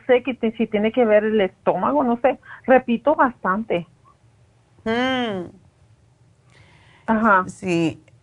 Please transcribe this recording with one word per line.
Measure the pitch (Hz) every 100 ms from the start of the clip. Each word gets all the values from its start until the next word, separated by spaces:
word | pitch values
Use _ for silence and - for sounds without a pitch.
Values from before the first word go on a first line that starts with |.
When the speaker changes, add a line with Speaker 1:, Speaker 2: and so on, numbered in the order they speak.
| -
Speaker 1:
sé | 247
qué | 240
te-, | 240 226 220
si | 220
tiene | 208 220
que | 254
ver | 226 208
el | 214 214
estómago, | 185 _ - 170 226 285
no | 247 233
sé, | 262 254 - -
repito | - 254 254 226 285 311
bastante. | 277 - 190 196 226 170 165 _ _ _ _ _ _ _ _ _
Speaker 2:
Mm. | 220 233 262 262 233 190 175 - _ _ _ _ _ _ _ _ _ _ _ _ _ _ -
Speaker 1:
Ajá. | 220 220 190 185
Speaker 2:
Sí, | - 185 170 165 - _ _